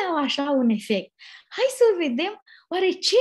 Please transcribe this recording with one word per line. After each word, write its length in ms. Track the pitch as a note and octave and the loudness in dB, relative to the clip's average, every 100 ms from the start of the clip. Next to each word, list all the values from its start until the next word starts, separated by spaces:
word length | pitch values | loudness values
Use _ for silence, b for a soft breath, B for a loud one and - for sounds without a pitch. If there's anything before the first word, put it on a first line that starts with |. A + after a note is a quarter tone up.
| F#4+ | 0
au 80 | D#4+ | -2
așa 340 | C4+ - C#4+ | -2 -2 -2
un 180 | C4+ A#3+ | 2 2
efect, 440 | G#3+ - G3+ - _ B B B | 0 -2 -4 -4 _ B B B
hai 200 | - B4+ | -2 -2
să 160 | - A#4 F4+ | 4 2 4
vedem 440 | D#4 A#3 F#4 G#4 b b b | -2 -2 -4 -8 b b b
oare 220 | F4 F#4+ | 0 0
ce 260 | - - G#4+ | 0 0 4